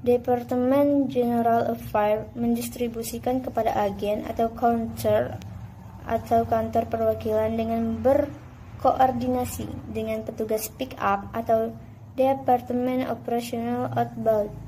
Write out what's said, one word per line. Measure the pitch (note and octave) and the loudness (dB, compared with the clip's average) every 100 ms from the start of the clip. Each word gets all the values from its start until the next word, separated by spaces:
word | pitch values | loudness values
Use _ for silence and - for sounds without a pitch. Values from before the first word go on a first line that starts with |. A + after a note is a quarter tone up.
Departemen | A#3+ A#3+ B3 B3 A#3+ B3 B3 C#4 C#4+ C#4+ C4 | 4 2 2 0 0 0 2 4 4 4 2
General | B3 A#3+ A#3 A#3 A#3 A#3 | 2 2 2 4 4 2
Affairs | A#3 - G#3+ G#3 G#3+ A3 | -2 -2 0 2 0 -2
mendistribusikan | - A#3 A#3 A#3+ - A#3+ A#3 A3+ A#3 B3 B3+ | -2 0 0 -2 -4 -4 -4 -8 -4 -2 -2
kepada | B3+ A#3 A3 - | -2 -2 0 2
agen | G#3 G3 G3+ G#3+ - | 0 0 -2 -2 -4
atau | A3+ A3+ | -2 -2
counter | A#3 A#3+ A#3 A3+ - G#3+ G#3+ B3 - - - - - - - | 2 2 2 -2 -2 2 2 2 -6 -12 -12 -14 -16 -18 -14
atau | - A3+ A3+ A3+ | -4 -4 2 2
kantor | A#3 A3+ A3+ A3+ A#3 | 4 0 2 0 0
perwakilan | A3+ A3 A3 A3 G#3+ A3 | 0 0 0 0 0 2
dengan | A3+ A3+ A3+ A3+ A3+ | 0 0 0 -2 2
berkoordinasi | A#3 D4 C#4+ - - - - - B3 B3+ C4 A#3+ B3+ B3+ B3 - - - - | 6 6 4 -4 -16 -18 -16 2 2 6 4 4 0 0 -2 -6 -8 -10 -8
dengan | A3 A3 A3 A3 | -6 -4 -4 -6
petugas | - A3 G#3+ - | -6 -2 0 -2
pick | - C4 - | -8 -8 -2
up | G3+ G3 - | 0 0 -2
atau | A#3 A#3 A3+ A3+ - - - - - | -6 2 2 2 -6 -16 -18 -12 2
Departemen | C4 C4+ C4 B3 B3 B3 B3+ B3+ C4 | 2 2 2 2 2 -2 0 0 -2
Operasional | A#3 - A#3 A#3+ A#3 A#3 A#3+ B3 | -4 -2 -4 -2 -6 -2 -2 -2
Outbound. | A#3 A#3 A3+ A3 G#3+ G#3 - | -2 -2 0 2 2 0 -6